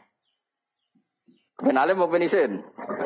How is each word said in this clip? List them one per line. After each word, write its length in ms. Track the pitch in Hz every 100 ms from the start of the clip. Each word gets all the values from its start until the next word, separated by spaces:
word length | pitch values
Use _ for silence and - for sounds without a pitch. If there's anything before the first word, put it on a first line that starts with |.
| _ _ _ _ _ _ _ _ _ _ _ _ _ _ _ -
Kepen 160 | 262 131
alim 200 | 156 190
mau 80 | 170
kepen 180 | 175 165
isin? 240 | 190 127 95 - - - -